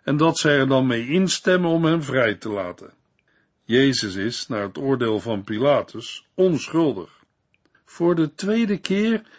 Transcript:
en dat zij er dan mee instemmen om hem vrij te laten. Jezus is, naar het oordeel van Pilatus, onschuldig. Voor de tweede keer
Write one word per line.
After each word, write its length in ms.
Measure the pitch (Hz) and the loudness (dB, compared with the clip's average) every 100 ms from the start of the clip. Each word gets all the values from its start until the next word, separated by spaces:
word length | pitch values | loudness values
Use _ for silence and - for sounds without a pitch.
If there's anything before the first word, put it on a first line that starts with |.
en 140 | - 143 | -2 2
dat 200 | 160 156 | 2 2
zij 200 | 151 143 | 2 4
er 100 | 135 | 4
dan 200 | 135 131 | 2 2
mee 200 | 117 120 | 0 0
instemmen 640 | 175 190 - - 180 170 | 0 0 0 0 2 2
om 160 | 165 160 | 2 2
hem 180 | 170 | 0
vrij 320 | 135 127 113 95 | 0 0 0 -2
te 140 | 110 | -6
laten. 440 | 101 90 - - _ _ _ _ _ _ _ | -6 -6 -10 -20 _ _ _ _ _ _ _
Jezus 520 | - 120 139 123 104 95 | 0 4 4 2 -4 -4
is, 320 | 107 - - | -6 -6 -6
naar 140 | 110 | -6
het 160 | 101 - | -6 -6
oordeel 420 | 139 131 117 107 | -2 0 0 -2
van 240 | 117 104 | -4 -6
Pilatus, 840 | 101 110 139 131 - 107 - - _ | -6 -2 2 2 -2 -10 -14 -18 _
onschuldig. 920 | - 185 147 - 160 160 98 80 _ _ _ _ _ _ _ _ | 0 0 0 -2 0 0 -2 -10 _ _ _ _ _ _ _ _
Voor 300 | - 170 170 | -2 0 2
de 180 | 156 | 0
tweede 440 | - 190 220 226 190 | -4 -2 0 0 -2
keer 440 | - 190 220 220 - | -2 -2 0 -2 -6